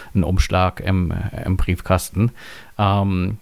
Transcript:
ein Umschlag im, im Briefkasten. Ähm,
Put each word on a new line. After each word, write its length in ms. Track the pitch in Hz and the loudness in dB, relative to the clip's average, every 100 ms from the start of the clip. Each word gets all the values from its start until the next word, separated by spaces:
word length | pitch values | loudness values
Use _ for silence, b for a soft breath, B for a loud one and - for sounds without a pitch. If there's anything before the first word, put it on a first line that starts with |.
| B | B
ein 100 | 107 | 0
Umschlag 560 | 80 95 - 92 92 - | 2 2 2 2 2 0
im, 320 | 101 95 85 85 104 - | 0 0 0 -2 -4 -4
im 140 | - 92 | -2 0
Briefkasten. 720 | - 87 - 92 - 92 117 B B B B - | 0 0 0 0 0 0 0 B B B B 0
Ähm, 580 | 101 101 98 92 92 107 | 2 2 2 0 -2 -4